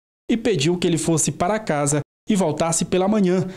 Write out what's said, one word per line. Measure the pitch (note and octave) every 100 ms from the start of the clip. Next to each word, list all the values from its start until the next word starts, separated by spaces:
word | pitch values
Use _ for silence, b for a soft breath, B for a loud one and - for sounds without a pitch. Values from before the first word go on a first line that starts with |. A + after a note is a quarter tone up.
| _ _ -
e | A3+
pediu | A#3+ F3+ C#3+ F3
que | F3+
ele | D#3+
fosse | E3 D#3+ -
para | C#3 F3+ G#3+
casa | A3 D3 C#3+ D3 - _ -
e | G#3
voltasse | F3 D3 E3+ E3
pela | F3+ F3+ F#3+
manhã, | G#3+ F#3 F#3 F#3